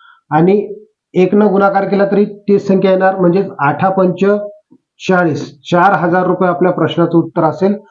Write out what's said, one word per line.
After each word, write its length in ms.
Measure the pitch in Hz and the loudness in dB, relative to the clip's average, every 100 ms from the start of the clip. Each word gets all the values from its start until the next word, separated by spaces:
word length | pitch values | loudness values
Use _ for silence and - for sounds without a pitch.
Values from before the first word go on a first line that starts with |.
| _ _ - | _ _ -4
आणि 440 | 151 180 208 208 202 - _ _ | 0 2 2 -2 -12 -18 _ _
एक 220 | 165 185 208 | 0 2 2
न 60 | |
गुणाकार 460 | 208 185 196 196 190 | 2 2 0 0 -2
केला 180 | 196 196 | -2 0
तरी 140 | 202 208 | 0 -2
तीच 420 | - - 202 196 | -4 -2 -2 2
संख्या 240 | 190 190 | 0 2
येणार, 240 | 190 190 190 | 2 0 2
म्हणजे 340 | 175 190 190 - | 0 0 -2 -4
आठा 300 | 143 147 190 | -4 0 -2
पंच 360 | 190 185 170 196 208 208 - _ _ _ - - | 0 0 0 0 0 -4 -16 _ _ _ -14 -2
चाळीस. 500 | 180 170 123 - - | 0 0 -4 -8 -14
चार 340 | - 175 190 | -4 2 2
हजार 320 | 165 170 180 175 | 2 0 0 0
रुपये 240 | 180 180 | 0 0
आपल्या 220 | 175 180 | 0 0
प्रश्नाचं 460 | 170 156 165 165 170 | 0 -2 0 0 0
उत्तर 260 | 147 175 | 0 -2
असेल. 360 | 160 - 196 202 - | -2 0 -2 -2 -8